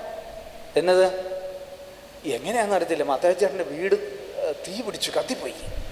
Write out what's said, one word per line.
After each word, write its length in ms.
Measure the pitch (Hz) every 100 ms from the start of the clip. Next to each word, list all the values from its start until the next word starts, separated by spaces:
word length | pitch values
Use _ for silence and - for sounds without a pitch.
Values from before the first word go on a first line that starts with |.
| - - - - - - - 147
"എന്നത്?" 260 | 175 185 185 185 - - - - - - - - - - 143 117
"എങ്ങനെയാണെന്ന് 400 | 160 240 202 185
അറിയത്തില്ല, 280 | 170 156 143
മത്തായി 240 | 131 175 185
ചേട്ടൻ്റെ 260 | 196 190 170
വീട്, 220 | 147 190 202 - - - -
ഏ, 100 | 175 143 170
തീ 80 | 202 220
പിടിച്ചു, 260 | 160 - 151
കത്തിപ്പോയി." 420 | 147 - 131 - - - -